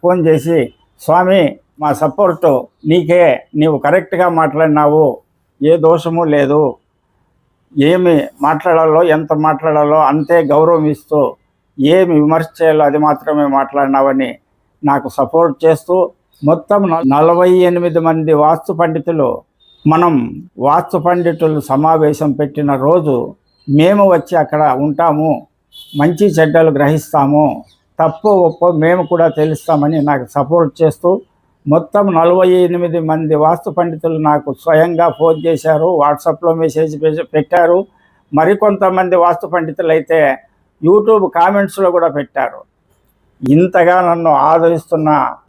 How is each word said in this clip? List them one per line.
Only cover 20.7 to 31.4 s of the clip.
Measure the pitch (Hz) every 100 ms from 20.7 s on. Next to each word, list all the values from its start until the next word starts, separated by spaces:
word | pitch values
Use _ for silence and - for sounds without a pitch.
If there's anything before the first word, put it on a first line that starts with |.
| 165 170 175
పండితులు | 170 175 170 160 160 151
సమావేశం | 143 139 156 160 151 147 151
పెట్టిన | 139 143 147 143
రోజు | 139 139 175 151 123 - - _ _ -
మేము | 143 170 202 196
వచ్చి | 170 - 170
అక్కడ | 151 151 151 131
ఉంటాము, | 151 143 170 151 160 - - _ _ - - 147
మంచి | 151 170 208
చెడ్డలు | 160 156 160 160
గ్రహిస్తాము, | 139 143 156 - 151 139 147 147 - - _ _ -
తప్పు | 160 156 214
ఒప్పో | 196 165 156 175
మేము | 160 160 180
కూడా | 165 170 165
తెలుస్తామని | 160 156 151 - 151 147 156
నాకు | 147 139 120
సపోర్ట్ | 143 135 170 151 -
చేస్తూ, | 156 - 175 202 - _